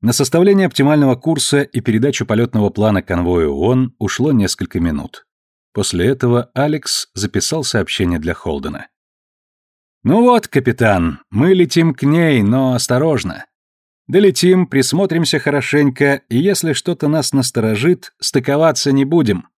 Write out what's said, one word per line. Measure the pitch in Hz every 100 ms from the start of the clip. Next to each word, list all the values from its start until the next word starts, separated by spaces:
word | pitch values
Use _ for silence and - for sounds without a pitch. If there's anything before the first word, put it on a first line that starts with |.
На | 110
составление | 120 135 165 185 196 185
оптимального | - 139 151 139
курса | 123 - 160 - 147
и | 143 123
передачу | 113 110 135 135 110
полетного | 107 120 113 101
плана | - 107 101
конвою | - 87 87 90 78
оон | 69 92 127 131 _
ушло | 104 - 135
несколько | 131 98 - 87 -
минут. | 85 73 65 - _ _ _ _ _
После | - 101 87 95
этого | 135 123 120 120
Алекс | - 143 151 - - -
записал | - 101 101 - 160
сообщение | 143 117 92 - 90 85
для | 78
Холдена. | 85 - 73 71 73 - _ _ _ _ _ _ _ _ _ _ _
«Ну | - 185
вот, | 247 240 -
капитан, | 147 127 113 117 98 82 71 _
мы | 101 156
летим | 185 175 - 165
к | 143
ней, | 139 160 165 135
но | 101 127 131
осторожно. | 123 - 123 156 135 - - - _ _ _ _ _ _
Долетим, | 156 202 - 175 185 180
присмотримся | 139 131 165 190 165 160 156
хорошенько, | 151 143 131 147 143 131 143 139 _
и | 117
если | 175 190 165
что-то | 139 - 170 147
нас | 156 135
насторожит, | 139 123 - 110 107 143 180 - _
стыковаться | - 139 123 143 160 143 -
не | 139
будем. | 139 170 127 92 -